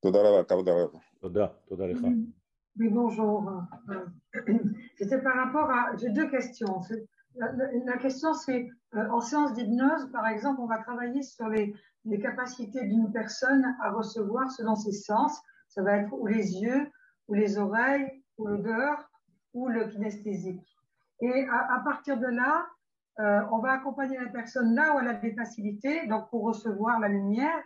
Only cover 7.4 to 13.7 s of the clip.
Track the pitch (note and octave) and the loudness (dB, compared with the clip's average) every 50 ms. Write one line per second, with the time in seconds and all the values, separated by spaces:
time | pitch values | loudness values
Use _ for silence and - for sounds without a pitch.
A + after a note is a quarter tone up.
7.4 | A#3 - - A#3+ C4 C#4 A#3+ A#3+ B3+ B3+ B3 B3 - C4+ C4 - - D#4+ D#4+ - | -6 -4 -2 -2 -2 0 0 -2 -2 -2 -4 0 0 -2 -2 0 0 0 0 0
8.4 | - - B3+ B3 A#3+ - - _ _ _ - G#3+ A3 G#3+ A3 A#3 A3+ - D4 D4+ | -2 -2 -2 -2 -2 -6 -12 _ _ _ -4 -4 -2 0 0 0 0 0 0 0
9.4 | D4 C#4 A3 A#3 A#3+ G3+ A#3+ A#3+ C4 C#4 D#4+ D#4+ C4+ - - - A3 A3 A3 G#3+ | 2 2 0 -2 -2 0 2 4 4 4 4 2 -2 -6 -6 -2 -2 -2 -2 0
10.4 | A3 C#4 C4+ B3 A#3+ A3+ A3+ A3 A3+ - B3 A#3+ B3 A#3+ B3 C#4+ C#4 B3+ - - | -2 -2 -2 -2 -2 -2 -4 -4 -4 -6 -6 -6 -6 -4 -4 -4 -6 -6 -8 -8
11.4 | A#3 A3 A3 A3 G#3 G3+ G#3 - _ _ _ _ _ A3 G#3+ G3+ G#3 C4 - B3+ | -6 -2 0 0 0 0 -4 -10 _ _ _ _ _ -4 -4 -2 -2 -4 -4 -4
12.4 | B3+ B3 - - A#3+ G3+ - C4 A#3 G3+ G3+ A3+ A3+ G3+ - A#3 G#3+ - - - | -6 -6 -6 -10 -12 -8 -6 -6 -2 2 2 2 2 2 0 -4 -4 -6 -6 -2
13.4 | - C4 C#4 C4+ C4 B3+ | 2 4 6 6 4 4